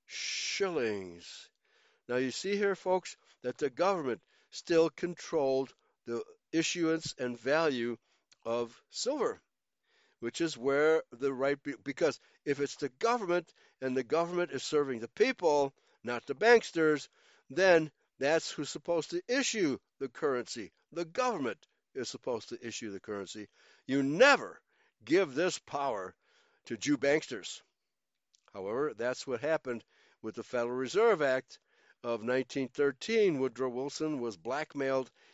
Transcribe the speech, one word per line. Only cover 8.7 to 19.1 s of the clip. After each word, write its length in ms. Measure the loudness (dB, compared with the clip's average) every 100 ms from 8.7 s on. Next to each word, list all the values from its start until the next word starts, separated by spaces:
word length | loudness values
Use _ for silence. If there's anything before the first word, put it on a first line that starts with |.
| -8 _
silver, 500 | -6 -4 0 -2 -4 _ _ _ _ _ _ _ _
which 200 | -8 -2
is 160 | -4 -2
where 460 | 0 2 4 2 -2
the 200 | -4 -4
right, 280 | 0 -2 -2
be-, 120 | -6 -10
because 340 | -10 0 0 0 _ _
if 160 | -4 -2
it's 160 | -4 -4
the 120 | -6 -2
government 520 | 0 0 0 -2 -2 _ _ -8
and 160 | -2 -2
the 80 |
government 460 | 0 0 0 -2 -2
is 100 | -4
serving 380 | 0 0 2 -4
the 80 | -8
people, 640 | 2 2 4 4 4 2 _ _ _
not 200 | -6 -6 -6
the 80 |
banksters, 760 | 2 8 8 6 2 4 2 -2 _ _ _ _
then 400 | 2 8 8 6 _ _ -2
that's 320 | 0 2 -2
who's 200 | -8 -8
supposed 400 | -8 -2 -2 0